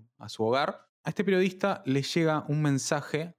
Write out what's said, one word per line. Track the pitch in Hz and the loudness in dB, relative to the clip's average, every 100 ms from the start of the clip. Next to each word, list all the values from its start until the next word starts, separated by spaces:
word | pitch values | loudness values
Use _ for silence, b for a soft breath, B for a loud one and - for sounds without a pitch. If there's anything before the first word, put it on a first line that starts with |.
| - - | -20 -18
a | 104 | -10
su | - | -2
hogar. | 110 131 165 - _ _ | 0 2 0 -4 _ _
A | 165 | -6
este | 190 | -2
periodista | 190 185 185 185 202 - 131 | 2 2 2 0 -2 -2 -2
le | 139 | -2
llega | 135 175 160 151 - | 0 2 2 2 0
un | 151 | 0
mensaje | 147 135 - 147 - 147 170 | 2 2 0 -2 -2 -6 -6